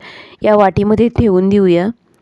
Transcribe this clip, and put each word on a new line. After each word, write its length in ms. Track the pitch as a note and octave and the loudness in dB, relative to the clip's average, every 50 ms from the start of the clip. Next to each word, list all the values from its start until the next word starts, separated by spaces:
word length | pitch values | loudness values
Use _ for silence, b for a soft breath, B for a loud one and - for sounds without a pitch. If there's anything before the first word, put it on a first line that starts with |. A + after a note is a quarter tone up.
| B B B B B B B B - | B B B B B B B B -2
या 140 | G#3+ G#3+ | 0 2
वाटीमध्ये 520 | G#3 G3+ F#3+ E3+ G3+ G3+ G#3 G#3+ G3 A#3 A#3 | 2 2 2 0 -2 -2 -2 0 0 0 -2
ठेवून 400 | A#3+ - A#3+ G#3+ F#3 F3+ F#3+ G3 | -2 -2 -2 0 0 0 0 0
देऊया 400 | G3+ G3+ G3 F#3 E3+ E3+ F3+ G#3+ A#3 _ _ _ B B | 0 0 2 2 0 0 -2 -4 -8 _ _ _ B B